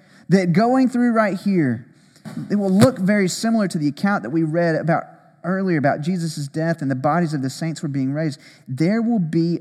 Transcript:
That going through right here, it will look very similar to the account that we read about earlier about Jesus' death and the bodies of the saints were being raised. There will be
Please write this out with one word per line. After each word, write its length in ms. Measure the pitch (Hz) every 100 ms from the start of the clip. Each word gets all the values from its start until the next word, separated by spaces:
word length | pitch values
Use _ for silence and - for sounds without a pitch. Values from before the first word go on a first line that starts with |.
| _ - -
That 240 | 190 180
going 360 | 165 233 262 262
through 240 | 240 240
right 260 | 220 208 180
here, 480 | 202 185 139 117 - _ _ _ - - -
it 60 | 208
will 160 | 196
look 260 | 190 254 254
very 300 | 190 208 185
similar 400 | - 226 226 190
to 100 | 175
the 80 | 147
account 380 | - 202 202
that 60 | 107
we 120 | 165
read 320 | 160 165 170
about 300 | 160 160 147 - - _ _ 175
earlier 300 | 190 190 160
about 240 | 135 139
Jesus' 480 | 151 185 165 151 139
death 320 | 160 165 165
and 100 | 135
the 40 |
bodies 400 | 135 147 165 170
of 80 | 151
the 80 | 131
saints 320 | - 165 151
were 60 | 151
being 260 | 139 131
raised. 260 | 143 160 135 - - -
There 360 | 131 160 226
will 160 | 226 233
be 420 | 156 165 170 165